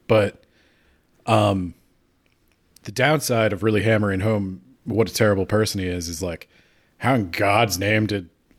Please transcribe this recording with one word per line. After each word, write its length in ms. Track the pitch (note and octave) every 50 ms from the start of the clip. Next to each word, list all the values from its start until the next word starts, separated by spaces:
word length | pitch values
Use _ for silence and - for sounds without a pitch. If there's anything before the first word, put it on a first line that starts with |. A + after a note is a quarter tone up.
| _
but, 360 | - A2+ G#2+ G2+ G2+ - - _ _ _ _ _ _ _ _ _ _ _ _ _ _ _ _ _
um, 480 | - A2+ G#2+ G#2 G#2 G2+ F#2+ F2+ F2 - _ _ _ _ _ _ _ _ _ _ _ _ _ _ _ _ _ _ _ _ _ _
the 80 | -
downside 600 | G2+ B2 B2+ C#3+ D#3 D3 - - A#2+ A2+ A2+ G#2+ G2+
of 100 | F2+ G2
really 200 | A2 G#2+ G#2 F#2
hammering 360 | A2+ A2 G#2+ G#2 G2+ G2 F#2+
home 400 | G2 A2 A2 G#2 G2 F#2+ F#2 F2+ - - - _ _
what 260 | - G#2 G#2+ A2 G#2
a 40 | -
terrible 320 | - A#2 G#2 G2+ F#2+ F#2+
person 340 | - G#2 G#2 A2 G#2 - G2+
he 80 | F#2
is, 220 | F2+ F2+ F2+ E2+ E2+
is, 120 | E2+ D#2
like, 280 | E2+ F2 E2 - - _ _ _ _ _ _ _ _ _ _
how 160 | _ - A#2+ C3+
in 180 | B2 G2+ F2
God's 460 | - - G2+ G2+ G2+ G#2+ A#2 G#2+ F#2
name 300 | F#2 G2 G2+ G#2+ A2 G#2+
did 220 | G#2 G#2 G2 F2 - _ _ _ _ _